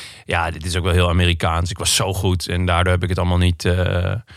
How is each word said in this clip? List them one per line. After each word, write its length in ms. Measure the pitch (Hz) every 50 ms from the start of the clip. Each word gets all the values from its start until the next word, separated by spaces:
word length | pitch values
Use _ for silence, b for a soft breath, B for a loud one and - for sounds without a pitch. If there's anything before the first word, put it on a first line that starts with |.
| B B B B B
Ja, 260 | - 87 87 82 82
dit 140 | 80 76 78
is 120 | 90 82
ook 60 | 90 82
wel 80 | 92
heel 160 | 85 90 87 87
Amerikaans. 600 | 85 90 90 87 85 82 - 82 82 85 90 87
Ik 80 | 107 -
was 160 | 85 - -
zo 180 | - 107 95
goed 360 | 95 95 92 98 90 87 - -
en 180 | 87 87 90
daardoor 260 | 87 85 85 90 92
heb 100 | 90 87
ik 60 | 87 87
het 100 | 92 90
allemaal 200 | 90 90 90 87
niet, 260 | 90 90 87 - -
eh, 500 | 92 87 92 90 92 92 90 90 92 98 117 - B B